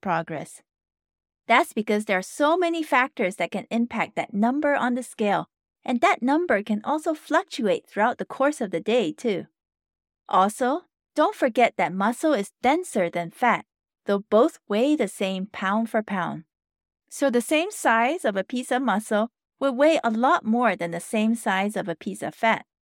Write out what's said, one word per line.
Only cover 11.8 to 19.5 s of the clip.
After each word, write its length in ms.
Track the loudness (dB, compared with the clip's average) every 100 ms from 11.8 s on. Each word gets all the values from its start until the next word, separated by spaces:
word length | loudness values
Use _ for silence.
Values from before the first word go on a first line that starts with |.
| -4
muscle 400 | 0 -2 0 0
is 180 | 0 -2 _
denser 480 | 0 0 -2 -2 -2
than 220 | -2 -8
fat, 340 | -2 0 0 -2 _ _ _ -2
though 180 | -2 2
both 300 | 4 4 0 -6
weigh 280 | 0 2 2
the 120 | 0
same 400 | -2 -4 -4 -8
pound 380 | -6 -2 0 0
for 140 | -2
pound. 400 | -4 -4 -4 -6 -14 _ _ _ _ _ _
So 200 | -2 0
the 120 | 0
same 300 | 0 0 0
size 520 | -2 0 2 2 0
of 120 | -2 -2
a 80 |
piece 280 | -4 -6 -2
of 100 | -2
muscle 480 | 0 -2 0 -2 -2 _ _